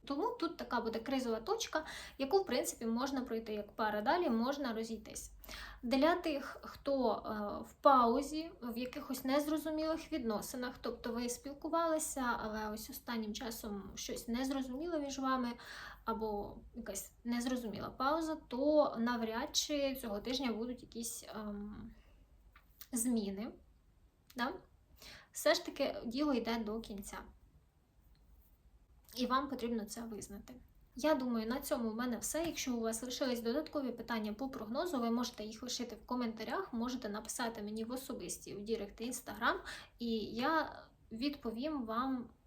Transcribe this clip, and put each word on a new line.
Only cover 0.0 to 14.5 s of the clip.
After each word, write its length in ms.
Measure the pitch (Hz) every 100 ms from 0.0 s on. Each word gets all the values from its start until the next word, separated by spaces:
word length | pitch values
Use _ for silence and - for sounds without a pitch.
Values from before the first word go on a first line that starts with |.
| -
Тому 220 | 277 440 494
тут 160 | 330 349
така 240 | 233 247
буде 180 | 226 226
кризова 420 | 226 262 240 220
точка, 440 | 226 440 - 320 311 - - -
яку, 200 | 269 381
в 80 | 381
принципі, 400 | 240 233 - 226
можна 340 | 233 269 269
пройти 320 | 240 226 220
як 200 | 214 208
пара, 280 | - 214 208
далі 300 | 220 349 339
можна 420 | 226 233 285 262
розійтись. 600 | 220 226 220 - - - - - - - -
Для 320 | 247 262 302 349
тих, 420 | 330 277 - -
хто, 500 | 214 - - 277 240
е, 180 | 202 - 214 208 - 226
в 40 |
паузі, 800 | - 285 269 233 254 285 302 330 -
в 160 | 233 226
якихось 460 | 247 294 - 262
незрозумілих 880 | 262 285 294 311 320 311 311 320 -
відносинах, 680 | 311 233 208 - 254 247 -
тобто 320 | 233 - 240
ви 160 | 233 240
спілкувалися, 1080 | 240 277 285 320 330 330 311 311 277 247 233
але 320 | 220 214 214
ось 200 | 214 -
останнім 440 | 254 - 233 214
часом 560 | 220 254 226 220 202 196
щось 340 | - - 226 -
незрозуміло 720 | 233 262